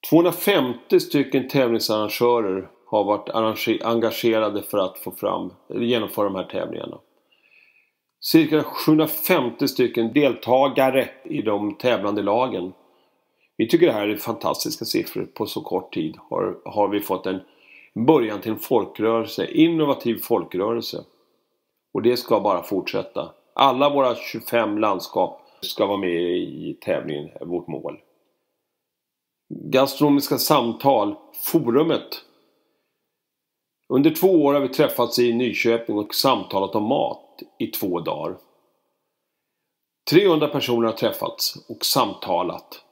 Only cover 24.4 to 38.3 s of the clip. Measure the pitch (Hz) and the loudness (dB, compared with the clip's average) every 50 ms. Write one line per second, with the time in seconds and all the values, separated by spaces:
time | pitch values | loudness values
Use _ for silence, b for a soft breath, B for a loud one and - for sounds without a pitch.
24.4 | 113 - - 117 110 104 104 104 107 107 98 90 87 - - 98 92 - - - | -8 -2 0 0 0 0 -2 0 0 0 -2 -2 -6 -4 -2 -2 -2 -2 -4 -16
25.4 | b b b b - - - - 107 98 101 98 98 90 87 85 87 87 87 90 | b b b b -12 -10 -2 -2 0 0 0 -2 -2 -2 -2 -2 -2 -2 -2 -2
26.4 | - - - 76 82 - - - - 104 87 67 - 87 76 71 73 - - - | -4 -6 -8 -10 -10 -10 -12 -8 -4 -4 -4 -4 -4 -6 -8 -8 -8 -12 -14 -14
27.4 | - 85 87 85 - - - 67 - 73 71 - _ _ _ _ _ _ _ _ | -10 -6 -6 -6 -6 -8 -12 -10 -10 -12 -12 -12 _ _ _ _ _ _ _ _
28.4 | _ _ _ _ _ _ _ _ _ _ _ _ _ _ _ _ _ _ _ _ | _ _ _ _ _ _ _ _ _ _ _ _ _ _ _ _ _ _ _ _
29.4 | _ _ - - - 160 151 131 135 139 - - 151 147 143 143 139 - 147 123 | _ _ -14 -14 -8 0 2 2 2 2 2 2 4 4 4 4 2 0 -2 -2
30.4 | - - 151 139 120 117 113 - - 139 135 113 101 101 104 - - - _ - | 2 2 2 2 2 0 -4 0 2 2 2 4 2 -2 -4 -6 -14 -20 _ -10
31.4 | - - - 165 131 117 117 139 160 165 143 110 - - - - - _ _ _ | -8 0 0 0 2 4 2 2 2 2 0 -2 -4 -8 -14 -14 -14 _ _ _
32.4 | _ _ _ _ _ _ _ _ _ _ _ _ _ _ _ _ _ _ _ _ | _ _ _ _ _ _ _ _ _ _ _ _ _ _ _ _ _ _ _ _
33.4 | _ _ _ _ _ _ _ _ _ _ 135 131 143 165 156 - 180 196 190 160 | _ _ _ _ _ _ _ _ _ _ 2 4 4 4 4 4 4 6 6 6
34.4 | 143 139 143 147 135 127 - - 151 131 - - 120 117 - 123 123 120 117 117 | 4 4 4 2 0 0 2 2 2 2 2 0 -2 0 2 2 4 4 4 2
35.4 | 127 117 98 - - 117 117 117 117 - 107 104 104 104 - - - 139 131 107 | 0 0 0 0 2 2 2 2 0 -2 -2 -2 -4 -2 -2 0 2 2 2 0
36.4 | - - - 98 95 92 - 113 104 110 139 147 123 - - - - _ _ - | -2 -4 -2 -2 -2 0 -2 -4 0 0 0 0 0 -2 -4 -8 -16 _ _ -20
37.4 | - _ _ _ 113 - - - - 95 87 85 80 80 76 73 78 82 | -20 _ _ _ -8 -6 -6 -6 -4 -4 -4 -4 -4 -4 -6 -4 -6 -8